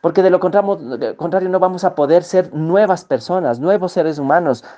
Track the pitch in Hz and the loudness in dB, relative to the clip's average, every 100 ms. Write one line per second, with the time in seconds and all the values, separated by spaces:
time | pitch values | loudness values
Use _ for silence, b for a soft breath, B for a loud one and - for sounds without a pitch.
0 | 170 165 185 180 180 202 202 185 123 123 | 0 2 4 4 2 0 0 -4 -6 -6
1 | 113 - 170 185 185 185 185 185 185 175 | -6 -6 -4 -2 -2 0 0 0 -4 0
2 | 143 170 175 185 180 151 160 190 214 180 | 2 2 2 -2 -2 -4 0 2 2 0
3 | - 127 - 185 151 120 156 202 180 185 | -2 -4 -2 -2 -2 -2 0 0 0 -2
4 | 160 147 139 160 165 120 B | -2 -2 2 2 2 -2 B